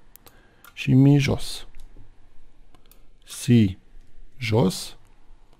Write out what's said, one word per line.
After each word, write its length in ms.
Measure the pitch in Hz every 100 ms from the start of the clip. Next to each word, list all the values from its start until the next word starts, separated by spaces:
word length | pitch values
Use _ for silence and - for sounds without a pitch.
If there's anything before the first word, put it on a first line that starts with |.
| - - - _ _ _ -
și 200 | - 135
mi 240 | 131 139 143
jos. 500 | 139 - - - - - - - - - - - - - - - - - - -
Si 540 | - - - 120 98 90 - - - - - -
jos, 580 | 110 110 185 - - - - - - - -